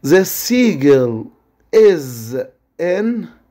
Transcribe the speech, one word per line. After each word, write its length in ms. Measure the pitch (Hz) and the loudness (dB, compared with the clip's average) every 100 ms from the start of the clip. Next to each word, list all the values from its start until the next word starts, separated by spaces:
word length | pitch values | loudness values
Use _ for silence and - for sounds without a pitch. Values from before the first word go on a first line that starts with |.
The 200 | 139 180 185 | 2 2 2
seagull 1040 | - - 247 240 156 143 135 123 110 - _ _ _ _ | -6 -4 0 0 2 2 2 2 -4 -10 _ _ _ _
is 600 | 220 214 175 131 120 113 127 - _ _ _ | 4 4 4 -4 -12 -10 -8 -10 _ _ _
in 480 | 175 185 220 240 - _ _ | -4 -2 -4 -6 -10 _ _